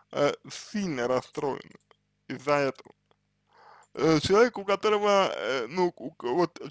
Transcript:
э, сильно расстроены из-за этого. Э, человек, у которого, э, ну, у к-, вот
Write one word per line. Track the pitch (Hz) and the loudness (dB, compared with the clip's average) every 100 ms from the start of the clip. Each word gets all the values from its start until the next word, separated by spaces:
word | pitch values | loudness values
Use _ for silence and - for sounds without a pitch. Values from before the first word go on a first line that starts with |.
| _ | _
э, | - 143 - 143 | 0 0 0 -10
сильно | - - 214 190 135 120 | -16 -10 -6 -4 -2 0
расстроены | 127 - - 147 - - - _ _ _ _ - | -2 -4 -6 -6 -6 -10 -20 _ _ _ _ -14
из-за | 131 131 | -8 0
этого. | 143 135 - - _ _ _ _ _ _ _ - - _ | 2 0 -4 -14 _ _ _ _ _ _ _ -20 -20 _
Э, | - 147 156 | -2 2 2
человек, | - 196 240 214 | 4 4 4 2
у | |
которого, | 196 196 214 208 208 196 185 | -4 0 0 2 4 4 2
э, | - 101 131 117 | 0 -4 -4 -4
ну, | 175 180 - | 0 -2 -2
у | 170 | -14
к-, | - | -8
вот | 120 147 170 - - | -2 0 0 -2 -6